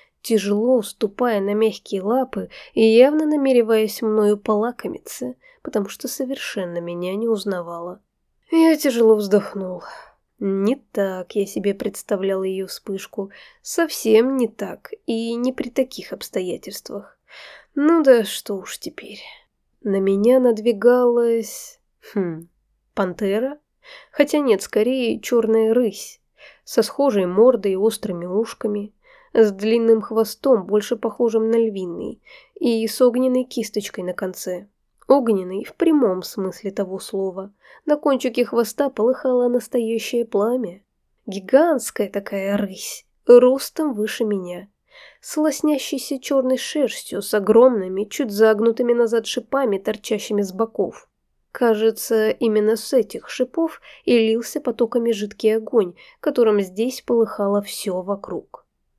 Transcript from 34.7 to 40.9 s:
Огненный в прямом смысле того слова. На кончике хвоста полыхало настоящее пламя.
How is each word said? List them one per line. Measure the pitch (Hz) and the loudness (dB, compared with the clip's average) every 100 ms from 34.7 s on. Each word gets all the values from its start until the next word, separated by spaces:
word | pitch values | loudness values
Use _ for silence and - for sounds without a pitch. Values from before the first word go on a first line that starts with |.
| _ _ _ - | _ _ _ 2
Огненный | 277 226 196 180 190 - | 4 4 0 -2 -8 -8
в | - | -2
прямом | 330 302 226 185 | 2 4 4 0
смысле | - - 190 - 196 | -6 -6 -6 -6 -8
того | 196 185 190 | -6 -6 -8
слова. | - 190 190 180 202 _ _ - - | -8 -6 -6 -6 -12 _ _ -10 -2
На | 294 | 0
кончике | 294 262 254 226 240 | 2 0 0 -2 0
хвоста | 233 226 - 285 | 0 -2 -2 -2
полыхало | 233 226 254 262 247 247 | 0 0 0 0 0 2
настоящее | 240 - 247 226 226 214 240 220 | 0 -2 -4 -2 -4 -2 -4 -2
пламя. | 196 214 254 202 190 _ | 0 0 0 -4 -10 _